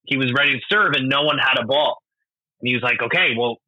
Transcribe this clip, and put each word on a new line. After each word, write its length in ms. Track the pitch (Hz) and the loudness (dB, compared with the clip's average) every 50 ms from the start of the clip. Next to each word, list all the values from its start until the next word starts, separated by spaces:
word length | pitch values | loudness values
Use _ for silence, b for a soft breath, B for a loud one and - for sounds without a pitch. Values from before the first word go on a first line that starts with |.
| - | -8
he 140 | - 139 135 | -4 -2 -2
was 140 | 135 127 123 139 | 0 0 0 2
ready 140 | 143 143 | 2 2
to 80 | 139 123 - - | 0 -2 -2 0
serve 240 | 202 214 208 175 143 | 2 2 2 2 2
and 160 | 135 131 131 | 0 -2 0
no 140 | 139 143 147 | 0 0 2
one 160 | 151 143 135 | 0 0 0
had 200 | 139 135 135 - | 0 0 0 0
a 60 | 117 | 0
ball. 320 | 110 139 147 151 131 - - _ _ _ _ _ _ _ _ _ _ _ - | 0 0 2 2 0 -2 -4 _ _ _ _ _ _ _ _ _ _ _ -8
And 60 | - 123 | -4 -2
he 80 | 127 | -2
was 80 | 120 117 | 0 0
like, 180 | 123 120 - | -2 -2 -2
"Okay, 280 | 123 117 - 175 185 156 120 | -2 -2 0 0 0 0 0
well, 220 | 113 120 123 117 - _ | 0 -2 -2 -2 -6 _